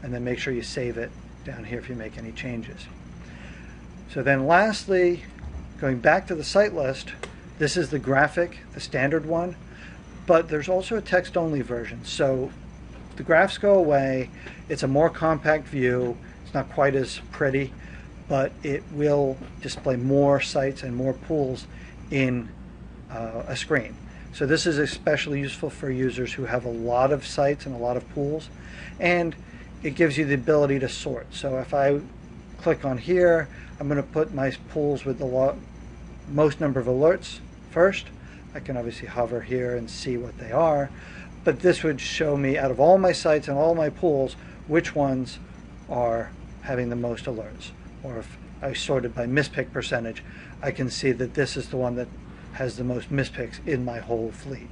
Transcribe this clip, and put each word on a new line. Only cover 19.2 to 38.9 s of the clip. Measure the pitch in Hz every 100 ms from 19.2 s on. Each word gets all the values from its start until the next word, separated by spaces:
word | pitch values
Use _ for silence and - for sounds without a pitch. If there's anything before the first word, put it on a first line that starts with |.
| 139 131 - -
display | 135 - - 127
more | 127 139 143 139
sites | - 151 135 135
and | 131 120
more | 131
pools | 131 - 160 135 123 - - - - -
in, | 143 131 123 113 - - - - - -
uh, | 117 113 113 -
a | 127
screen. | - 147 113 - - - -
So | - 143
this | 156 -
is | 147
especially | 147 - - 151 - 143
useful | 139 - 151
for | - 143
users | 127 131 120 120
who | - 127
have | 123 120
a |
lot | 117 117 120 135
of | 147 -
sites | - 143 143 -
and | 123
a |
lot | 120 120
of | -
pools, | - 143 156 151 - - - - -
and | 175 175 170 - - - - -
it | 156 139
gives | 170 139
you | 151
the |
ability | 139 120 151 143 139
to | 127
sort. | - - 123 113
So | - 139 131
if | 131
I | 143 139 143 147 - - - - -
click | - 151
on | 139 127
here, | 139 180 180 165 147 - - -
I'm | 143
gonna | 143
put | 139 156 156
my | 139 135 127 -
pools | 160 147 143 135
with | 123
the | 135
lo-, | 127 135 - - - - - - - -
most | 143 151 143
number | 151 131
of | 120
alerts | 127 151 190 - - - - -
first. | - 185 190 - - - - - 147
I |
can | 139 127
obviously | 117